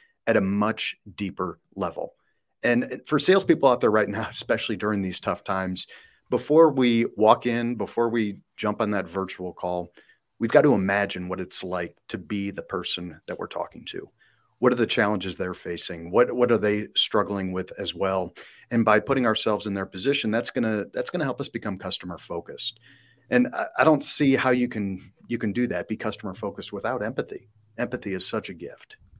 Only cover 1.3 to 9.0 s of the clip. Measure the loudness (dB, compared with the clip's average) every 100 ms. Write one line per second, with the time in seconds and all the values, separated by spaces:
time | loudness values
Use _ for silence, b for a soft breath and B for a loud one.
1.3 | -4 -6 -8 _ -6 -6 -4 -10 _ _
2.3 | _ _ _ 2 2 0 -8 -2 2 4
3.3 | 4 4 4 4 4 4 2 2 -2 -6
4.3 | -8 -2 -2 -2 -2 -2 -2 -2 -4 -4
5.3 | -4 -4 -4 -4 -6 -10 B B B _
6.3 | -4 4 8 8 6 4 4 2 4 6
7.3 | 6 2 -2 -2 -4 -4 0 0 0 -2
8.3 | -4 _ -4 -4 0 0 -2